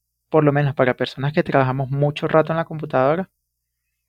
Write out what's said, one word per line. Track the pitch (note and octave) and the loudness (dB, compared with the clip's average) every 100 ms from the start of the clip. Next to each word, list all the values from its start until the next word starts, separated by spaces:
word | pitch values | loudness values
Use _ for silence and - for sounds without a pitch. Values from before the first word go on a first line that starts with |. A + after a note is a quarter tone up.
| _ _ - | _ _ 0
por | D#3 | 2
lo | D3 | 4
menos | C#3+ C#3+ B2+ | 2 0 0
para | B2+ - | 0 0
personas | B2+ - C#3 | -4 -4 -4
que | D#3 | -2
trabajamos | - C#3+ C3 C3 B2+ | 0 2 2 -2 -4
mucho | C#3 D3 D3 D#3 | -2 -2 -2 0
rato | D#3 D#3 | 2 2
en | D#3+ | -2
la | D#3+ | -6
computadora, | D#3 D3+ C3 C3+ E3 F#3+ _ _ _ _ _ _ _ | -8 -4 0 0 0 -6 _ _ _ _ _ _ _